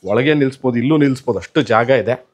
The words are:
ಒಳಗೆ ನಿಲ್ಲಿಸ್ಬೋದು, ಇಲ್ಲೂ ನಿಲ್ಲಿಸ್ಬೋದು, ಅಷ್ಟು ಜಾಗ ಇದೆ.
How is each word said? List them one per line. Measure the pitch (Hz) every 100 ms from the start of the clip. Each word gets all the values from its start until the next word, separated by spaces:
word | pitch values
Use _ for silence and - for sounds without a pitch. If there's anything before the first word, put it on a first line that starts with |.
ಒಳಗೆ | 92 107 135
ನಿಲ್ಲಿಸ್ಬೋದು, | 151 135 131 127 120
ಇಲ್ಲೂ | 123 156
ನಿಲ್ಲಿಸ್ಬೋದು, | 143 131 - 98
ಅಷ್ಟು | - -
ಜಾಗ | 117 113 120
ಇದೆ. | 135 104 123 -